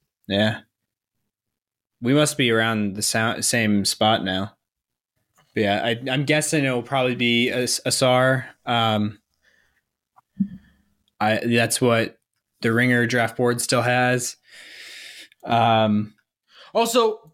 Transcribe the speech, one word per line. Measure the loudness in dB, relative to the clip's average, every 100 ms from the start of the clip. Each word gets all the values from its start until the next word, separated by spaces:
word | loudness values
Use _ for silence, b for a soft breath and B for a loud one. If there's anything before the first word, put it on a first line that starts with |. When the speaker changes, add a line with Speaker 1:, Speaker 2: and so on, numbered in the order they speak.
| _ _ -4
Speaker 1:
Yeah. | 0 0 -2 _ _ _ _ _ _ _ _ _ _ _ _ _ _
We | 0
must | 2 2 0
be | 2
around | 2 2 0 -2 -4
the |
sou-, | -4 -2 -2 -2
same | -2 0 2 2
spot | 0 0 2 2
now. | 0 -4 -6 _ _ _ _ _ _ _ _ _ _
But | -4
yeah, | -2 0
I, | -2 -4 -4
I'm | -4
guessing | 0 0 0 -2
it'll | 0 -2
probably | -4 -2 -2
be | 0 2 2 2
a, | 0
a | -4 -4 -4
Sar. | 0 2 4 2 0 -4 -14
Um, | -4 0 0 0 -2 -6 _ _ _ _ _ _ _ _ _ _ _ -6 -6 B B B B _ _ _
I, | 0 0
that's | 0 0 0 2
what | 2 2 0 -8 _ _ _ _
the | -2
Ringer | 0 2 2 0
draft | 0 -2 0
board | -2 -2
still | -2 0
has. | 0 0 0 0 -4 -12 B B B B B B B B B _
Um, | -2 0 2 2 2 0 -2 _ _ _ _ B B
Speaker 2:
Also, | -2 2 2 2 -2 -14